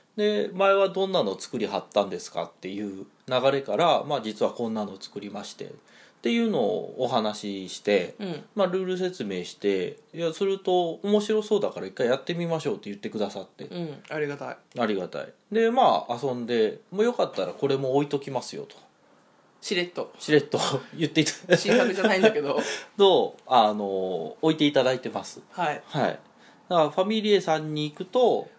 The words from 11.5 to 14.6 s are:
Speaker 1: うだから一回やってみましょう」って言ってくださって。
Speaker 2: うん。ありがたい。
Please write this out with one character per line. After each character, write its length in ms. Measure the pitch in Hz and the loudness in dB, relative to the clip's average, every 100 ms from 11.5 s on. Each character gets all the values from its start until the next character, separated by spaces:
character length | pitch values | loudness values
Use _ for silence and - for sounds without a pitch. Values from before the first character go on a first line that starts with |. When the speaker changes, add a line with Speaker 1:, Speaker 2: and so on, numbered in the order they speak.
| 208 | 0
Speaker 1:
う 40 | |
だ 80 | 202 | 0
か 80 | - | -4
ら 80 | 190 | -8
一 60 | |
回 140 | - 120 | -2 0
や 100 | 135 | 0
っ 60 | |
て 120 | - 170 | -2 -4
み 100 | 170 | -2
ま 140 | 160 | -2
し 80 | 147 | -2
ょ 60 | |
う」 20 | 101 | -4
っ 20 | |
て 120 | 104 | -6
言 60 | 101 | -10
っ 40 | |
て 80 | 107 | -8
く 80 | 107 | -4
だ 140 | 101 | -4
さ 100 | 101 | -6
っ 60 | 92 | -14
て。 180 | - - | -14 -12
Speaker 2:
う 140 | 180 | -8
ん。 240 | 165 139 - | -8 -10 -10
あ 100 | 156 | -6
り 80 | 147 | -6
が 100 | 139 | -6
た 140 | 131 | -10
い。 60 | 123 | -12